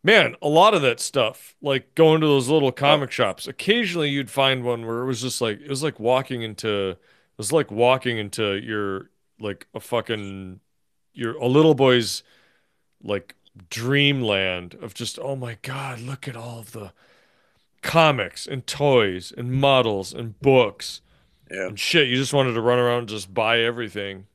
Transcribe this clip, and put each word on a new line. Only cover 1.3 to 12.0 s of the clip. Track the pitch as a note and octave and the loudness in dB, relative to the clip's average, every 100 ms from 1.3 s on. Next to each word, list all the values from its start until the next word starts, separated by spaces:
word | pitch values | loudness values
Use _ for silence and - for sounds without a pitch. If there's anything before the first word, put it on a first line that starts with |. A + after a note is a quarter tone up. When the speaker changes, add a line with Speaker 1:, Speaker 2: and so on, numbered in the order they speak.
| - - _ | -4 -20 _
Speaker 1:
like, | C#3+ C3+ - | -4 -4 -4
going | - D#3+ D#3 | 4 6 6
to | D#3 | 4
those | C#3 B2 | 2 4
little | D#3 C#3 | 2 2
comic | B2+ C#3 D3 C3 | 2 2 2 0
Speaker 2:
Oh. | |
Speaker 1:
shops, | - G#2+ F#2 - | -2 -2 -2 -12
occasionally | - - A#3 G#3 F3 D3 | -8 -2 0 0 -4 -2
you'd | C#3+ B2 | -4 -4
find | C#3 C3+ C3 | 0 0 0
one | A#2+ A#2 A2+ | -4 -6 -6
where | A#2 | -6
it | C3 | -4
was | A#2 | -6
just | B2+ - | -6 -4
like, | A2+ G#2 | -4 -4
it | D3 | -8
was | C3+ | -6
like | D3+ - | -6 -4
walking | A2 B2+ C3 B2 | 0 0 0 -8
into, | A2+ G#2 A2+ G#2 F#2+ | -8 -6 -4 -2 -4
it | F2 _ _ _ - | -8 _ _ _ -12
was | G2 | 0
like | D#3 - | 0 0
walking | G#2 A#2+ B2+ B2+ A2+ | 2 4 4 0 -4
into | G2+ - G#2+ | -6 -4 -2
your, | G2 - G#2+ G2+ F#2+ - _ _ _ | -2 -4 -6 -4 -8 -12 _ _ _
like, | G#2+ G2 - | -10 -10 -12
a | - | -16
fucking, | - A#2+ G#2+ A2 G2 G2 F#2 F#2 _ _ _ _ _ - | -6 -6 -4 -8 -8 -12 -16 -18 _ _ _ _ _ -10
your, | A#2 C#3 | -10 -4
a | B2 | 2
little | C#3 D#3+ | 4 6
boy's, | C3+ C3+ B2 | 6 6 4